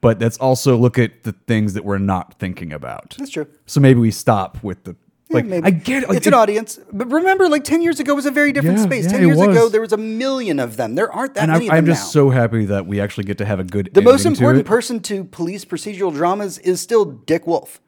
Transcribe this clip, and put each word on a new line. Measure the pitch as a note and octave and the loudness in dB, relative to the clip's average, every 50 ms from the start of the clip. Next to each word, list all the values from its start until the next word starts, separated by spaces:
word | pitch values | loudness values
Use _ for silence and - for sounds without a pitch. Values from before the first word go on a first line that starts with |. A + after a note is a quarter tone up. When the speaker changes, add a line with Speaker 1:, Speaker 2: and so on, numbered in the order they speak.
Speaker 1:
But | - A#2+ A2+ F#2+ | 4 2 2 2
let's | A#2 A#2 - | -2 -2 -2
also | - C3 B2+ C3 - - C#3 B2+ | 0 0 0 0 2 2 2 4
look | A#2 A#2+ B2 - B2+ | 4 4 2 2 2
at | A#2+ A2 _ _ | -2 -2 _ _
the | _ A2 G2+ _ _ | _ -12 -12 _ _
things | - A#2 A2 G#2+ G#2 | -2 0 0 0 -2
that | F#2 G#2 F2 | -4 -6 -6
we're | G2+ G2+ G2 | -4 -4 -2
not | G2 G2 F#2+ F#2 - _ _ _ | 0 -2 -2 -2 -4 _ _ _
thinking | - F#2 F2+ F2 F2+ D#2+ D2+ | -10 -10 -8 -10 -12 -12 -12
about. | D2+ C2 B1 A1 - - _ - - | -12 -12 -12 -14 -14 -18 _ -16 -14
Speaker 2:
That's | C#4 C4+ | -14 -12
true. | - E3 D3+ _ _ _ _ | -10 -10 -10 _ _ _ _
Speaker 1:
So | - - D3 | -4 2 4
maybe | C#3 C3+ B2+ A#2+ | 6 8 8 6
we | A#2 A2+ | 4 2
stop | G2+ - - - A2+ G2+ F#2 - - - | 0 0 0 0 0 0 -2 -6 -10 -12
with | - G#2 F2+ _ _ | -10 -10 -10 _ _
the, | F#2+ F2 _ _ _ _ _ _ _ | -20 -20 _ _ _ _ _ _ _
Speaker 2:
Yeah, | D#4+ | -2
Speaker 1:
like, | D#4 B3+ | -2 -2
Speaker 2:
maybe. | G#3+ F#3 F3 D#3+ | -2 -4 0 2
Speaker 1:
I | G3+ | 2
get | F#3 D#3+ - - B3+ C#4 | 0 2 -2 -4 -4 -4
it, | B3+ - | -2 -2
like, | G3 E3+ | -2 0
Speaker 2:
It's | - | 2
an | G#3 C#4+ | 4 4
Speaker 1:
it | |
Speaker 2:
audience. | B3 A3 G3+ G#3 G#3+ A3+ - - - - - | 4 4 2 0 -4 -6 -8 -14 -18 -18 -16
But | G#3 G3 B3 A#3+ | -10 -10 -6 -2
remember, | C4 D#4+ F4 F#4+ F#4+ F#4+ F#4+ F4 | -2 0 2 0 2 2 2 2
like, | D4 D4+ C#4+ | 2 0 0
ten | - D4 E4+ | -2 -2 0
years | E4+ E4+ D#4+ C4+ | 0 0 -2 -2
ago | C#4+ C4+ C#4+ | -2 -2 -2
was | C#4+ C4 | 0 -2
a | C#4+ | -2
very | C4 D4 D4 C#4+ | 0 2 0 2
different | C4 C#4+ D3+ E3 F#3 G#3+ | 0 0 0 2 2 2
Speaker 1:
Yeah, | A3 | 2
Speaker 2:
space. | F#3 C4+ A#3+ E3 | 0 0 0 -2
Speaker 1:
yeah, | F3 | -2
Speaker 2:
Ten | G3+ G3+ | 2 4
Speaker 1:
it | F3+ E3+ | 4 4
Speaker 2:
years | D3+ D#3 | 6 6
ago, | F#3+ G#3 F#3+ A3+ A#3 | 4 4 4 4 4
Speaker 1:
was. | A#3 | 4
Speaker 2:
there | G#3 G#3+ | 2 -2
was | A3+ A3 G#3+ | 0 0 -2
a | |
million | G#3 A3 A3 A3 A3+ B3+ C4+ C4+ C4 A#3+ G3+ D#3 C#3 | -4 -2 -6 -6 -4 -4 -4 -4 -4 -4 -4 -4 -4
of | B2+ A#2+ G#2+ | -4 -6 -4
them. | A2 B2 G#2+ A#2 | -6 -6 -4 -4
There | D#3 G#3+ - | -6 -6 -6
aren't | - G3 C4 C4+ C4+ | -6 -8 -8 -8 -4
that | - D#3 | -2 -2
Speaker 1:
And | D#3 | 2
Speaker 2:
many | D#3+ E3+ G3 G#3 | 2 0 0 2
Speaker 1:
I'm, | D#3+ E3 | 0 2
Speaker 2:
of | D#3+ | 2
them | E3 | 2
Speaker 1:
I'm | E3 | 0
just | C3+ - - - | -2 -4 -2 2
Speaker 2:
now. | D3+ | 2
Speaker 1:
so | C#3 C#3 | 4 4
happy | B2+ C3 A#2 A2+ A2 A2+ G#2+ | 4 2 0 0 0 -2 -2
that | G2 G2+ G2 F#2 | -2 -2 -4 -4
we | F2 G2+ G2+ | -4 -4 -4
actually | G2+ G2+ - - G2+ | -4 -4 -6 -8 -8
get | G2 G2+ - | -8 -6 -6
to | G#2 | -4
have | G2+ G#2 F#2 | -4 -4 -4
a | F#2 | -6
good | F#2 F#2 G2+ G2 F2+ - | -4 -4 -4 -4 2 2
Speaker 2:
The | G3 | 4
most | G3+ A#3+ C4 C#4 G2 | 6 6 4 4 4
Speaker 1:
ending | - - - | 0 2 2
to | B2 | 4
Speaker 2:
important | A#2 C3 C#3 C#3 | 4 4 4 2
Speaker 1:
it. | - | 2
Speaker 2:
person | G#3 B3 A#3 - B3 A3+ | 0 0 0 -2 -8 -8
to | - - G#3 G3 F#3 | -6 -6 -8 -8 -8
police | - - - E3+ E3+ F#3+ G3+ G3 | -12 -10 -8 -8 -8 -8 -10 -10
procedural | _ F#3 D#3 - G#3+ G3+ F3+ G3 F3+ | _ -10 -10 -10 -12 -8 -6 -6 -4
dramas | D#3 C#3+ E3 F3 F#3+ G#3 G#3 F#3+ D#3 - | -2 -2 -2 -2 -2 -2 -6 -8 -10 -6
is | - F3+ F3+ E3+ | -4 -4 -4 -4
still | - - A#3 A3+ G#3 | -4 0 0 0 0
Dick | D#3+ C3 A2 _ - D#3 E3+ - | 0 -4 -16 _ -2 -2 -2 0
Wolf. | E3+ E3+ D3 - - - - _ | -2 -2 -2 -4 -8 -20 -20 _